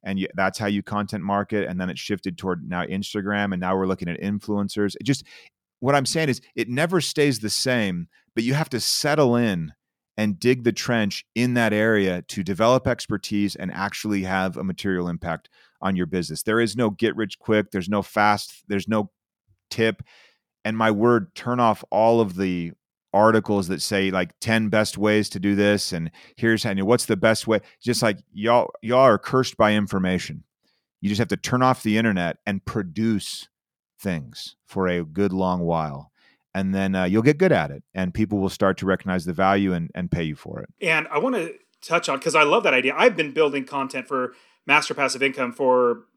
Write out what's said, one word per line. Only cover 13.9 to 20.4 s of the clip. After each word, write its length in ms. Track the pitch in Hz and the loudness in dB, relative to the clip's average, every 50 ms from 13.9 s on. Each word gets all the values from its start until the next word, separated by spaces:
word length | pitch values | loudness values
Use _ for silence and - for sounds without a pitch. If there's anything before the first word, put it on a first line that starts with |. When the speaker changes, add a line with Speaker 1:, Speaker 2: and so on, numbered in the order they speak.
| - - - 110 104 101 92 | -6 -6 -4 -2 -2 -2 -2
Speaker 1:
have 340 | 92 95 95 95 95 87 - | 0 0 0 0 -2 -4 -4
a 60 | 82 | -6
material 440 | 95 90 - - 101 95 90 87 87 | -6 -6 -4 -4 -2 -2 -2 -2 -4
impact 400 | 85 82 - 87 82 78 _ _ _ _ _ _ _ _ | -4 -6 -4 -6 -6 -6 _ _ _ _ _ _ _ _
on 160 | - 95 98 | -4 -2 0
your 120 | 90 90 80 | 0 -2 -2
business. 340 | 82 92 87 76 78 76 | -2 -4 -4 -4 -6 -8
There 180 | - - 107 113 | -4 0 2 2
is 160 | 117 110 95 | 2 0 0
no 140 | 113 123 117 | 0 0 0
get 260 | 104 - - 110 80 | 0 0 0 0 0
rich 220 | - 110 101 - _ | 0 -6 -6 -6 _
quick. 320 | _ - 110 107 104 _ | _ 0 2 2 2 _
There's 180 | - 98 90 87 | -4 -6 -4 -2
no 140 | 104 104 | -2 -2
fast, 640 | 95 - - 107 104 104 104 101 - - - - _ _ | -2 -2 0 2 4 4 4 2 -2 -10 -16 -20 _ _
there's 200 | 101 98 92 - | -4 -4 -2 -2
no 240 | 110 107 104 98 _ _ _ _ _ _ _ _ _ _ _ _ | -2 -2 -2 -4 _ _ _ _ _ _ _ _ _ _ _ _
tip. 320 | - - 113 113 107 _ - _ _ _ _ _ _ _ | -4 0 0 0 0 _ -10 _ _ _ _ _ _ _